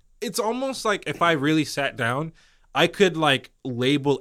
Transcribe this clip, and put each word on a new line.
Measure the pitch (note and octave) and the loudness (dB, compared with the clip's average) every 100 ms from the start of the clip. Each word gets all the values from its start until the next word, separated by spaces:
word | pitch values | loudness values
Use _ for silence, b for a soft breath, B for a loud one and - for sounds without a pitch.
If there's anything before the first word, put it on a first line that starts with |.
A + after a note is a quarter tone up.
| _ _ | _ _
it's | A#3 F#3 | -6 -2
almost | G#3+ B3 C4+ B3+ | -2 -2 -4 -4
like | A3 G3 - | -2 -2 -4
if | D3+ | 0
I | E3+ | 2
really | D#3+ C#3+ D#3 | 2 2 2
sat | D3 - C#3 A2+ | 0 -4 -4 -2
down, | A#2 B2+ D#3+ b b b b | -2 -2 -6 b b b b
I | C3+ F3 | 0 0
could, | - F#3+ D#3+ | 4 2 4
like, | D3+ C3 - _ | 2 2 -2 _
label | C3+ A#2+ B2+ C#3+ C#3 C3+ | -8 -2 2 2 2 0